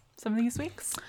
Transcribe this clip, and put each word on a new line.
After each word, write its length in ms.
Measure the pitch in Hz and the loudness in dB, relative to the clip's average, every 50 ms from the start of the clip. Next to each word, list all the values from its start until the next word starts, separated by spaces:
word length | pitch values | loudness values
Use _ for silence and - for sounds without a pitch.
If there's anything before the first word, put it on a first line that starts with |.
| _ _ _ | _ _ _
some 160 | - - 214 | -4 0 2
of 60 | 214 226 | 4 4
these 200 | 233 240 - - | 4 4 2 0
weeks. 380 | 294 349 - - - - - - - | -4 -4 -6 -6 -6 -6 -6 -6 -8